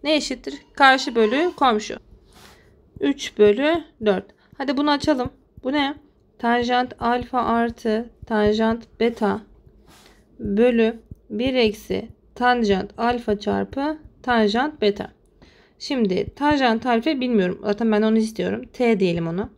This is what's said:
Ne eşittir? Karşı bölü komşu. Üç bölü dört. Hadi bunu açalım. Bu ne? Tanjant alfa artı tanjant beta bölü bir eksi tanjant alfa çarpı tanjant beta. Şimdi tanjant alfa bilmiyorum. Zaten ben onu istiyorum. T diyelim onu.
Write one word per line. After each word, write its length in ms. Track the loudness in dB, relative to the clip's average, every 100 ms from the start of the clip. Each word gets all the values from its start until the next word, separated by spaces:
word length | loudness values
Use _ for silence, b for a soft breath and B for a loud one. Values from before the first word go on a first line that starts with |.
Ne 120 | 0 -2
eşittir? 380 | -2 -8 -10 -14 _
Karşı 420 | 4 4 6 2
bölü 380 | 0 2 2 -2 2
komşu. 400 | 0 0 -4 -12 _ -20 _ b b b b b _ -4
Üç 380 | -4 -2 -8 4
bölü 460 | 4 4 0 0 -4 _ -2
dört. 180 | -2 -4 _ b -8
Hadi 180 | -4 0
bunu 140 | 0
açalım. 400 | 0 0 0 -2 _ _ -10
Bu 100 | -4
ne? 220 | -2 -2 -6 _ _ _ _
Tanjant 640 | -2 0 0 0 -2 -4
alfa 400 | -2 -2 -2 -4
artı 680 | 0 0 0 -2 -2 -2 -4 _ -4
tanjant 760 | 0 2 2 0 0 -8 _
beta 400 | -2 0 -2 -2 -8 -20 -20 _ _ b b b b _
bölü 640 | -4 2 4 4 2 0 -16 -20 _
bir 240 | -4 -2
eksi 540 | 2 0 0 -6 -8 -8 -18 _
tanjant 640 | -2 2 2 2 0 -2 -4
alfa 400 | -2 -2 -2 -4
çarpı 600 | -2 -2 -4 -4 -6 -6 -12 _
tanjant 580 | -2 2 2 0 -2 0
beta. 320 | -2 -2 -10 _ _ _ b b b b
Şimdi 560 | -6 0 0 0 -4
tanjant 520 | -2 0 2 2 0 0
alfa 340 | 0 0 -2
bilmiyorum. 400 | 0 2 0 -2
Zaten 300 | -4 -2 0
ben 100 | 2
onu 160 | 2 2
istiyorum. 460 | 0 -2 -4 -4 -10
T 280 | -2 2 2
diyelim 260 | 2 0 -4
onu. 240 | -6 -8